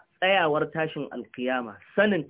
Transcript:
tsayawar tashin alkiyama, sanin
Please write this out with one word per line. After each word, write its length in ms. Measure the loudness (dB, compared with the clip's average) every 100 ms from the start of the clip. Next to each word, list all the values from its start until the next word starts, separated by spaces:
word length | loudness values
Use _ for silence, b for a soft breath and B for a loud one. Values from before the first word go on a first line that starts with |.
| _ -2
tsayawar 480 | 2 4 4 2 0
tashin 380 | -2 -4 -4 -10
alkiyama, 640 | -10 -12 -6 -4 -4 -6 -14 -6 2
sanin 260 | 2 2 -2